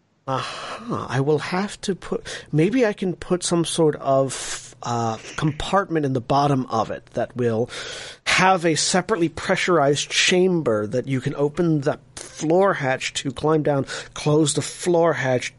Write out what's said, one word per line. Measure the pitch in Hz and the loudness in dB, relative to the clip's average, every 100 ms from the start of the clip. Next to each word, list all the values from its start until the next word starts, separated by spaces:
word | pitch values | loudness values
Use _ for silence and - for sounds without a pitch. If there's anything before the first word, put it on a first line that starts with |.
| _ _ - | _ _ -6
Aha, | 131 - - - - 233 127 - | -4 -6 -10 -12 -12 -8 -8 -4
I | 127 | 0
will | 139 151 | 2 0
have | - 180 208 - | 0 -2 -4 -4
to | - 180 | -6 -6
put, | - - - - - | -6 -8 -8 -14 -2
maybe | 147 175 254 220 | 2 2 4 2
I | |
can | 202 185 160 | 0 -4 -4
put | - 180 | -2 -2
some | - 175 160 | 2 0 0
sort | - 156 143 | 2 2 2
of, | 135 135 135 - - - - - | 2 2 2 -2 -8 -10 -12 -10
uh, | - 120 113 110 - - | -4 -2 -2 -4 -8 -4
compartment | 156 151 - 190 196 160 143 | -2 -2 0 0 2 0 0
in | |
the | 131 | -2
bottom | 113 139 143 139 123 | 0 2 4 2 0
of | 113 101 | -2 -2
it | 71 - | -6 -8
that | - 113 - | -6 -4 -2
will | 120 110 123 - - - - - - | 0 0 -2 -6 -12 -12 -14 -8 -2
have | - 185 190 170 | 4 4 4 2
a | 147 | 2
separately | - 185 175 220 170 | 0 0 0 0 0
pressurized | - - 180 - 170 139 143 - | -2 -2 0 2 4 4 2 0
chamber | - - 180 185 170 139 107 107 | 0 2 4 4 2 2 0 0
that | 127 127 | -2 -2
you | 131 | -2
can | 139 147 | -2 -2
open | 147 147 170 156 | -2 0 2 2
the | 139 127 _ - | 0 -4 _ -18
floor | - - 156 175 196 165 | -16 -6 2 4 4 2
hatch | 139 131 - | -2 -2 -4
to, | - 143 | -6 -8
climb | 123 151 156 | -2 0 2
down, | 147 139 139 - - | 2 0 -2 -8 -12
close | - 151 151 151 | -6 0 2 2
the | 147 | 0
floor | - - 180 170 170 | -6 -4 0 2 2
hatch, | 131 131 127 - | 0 0 -2 -4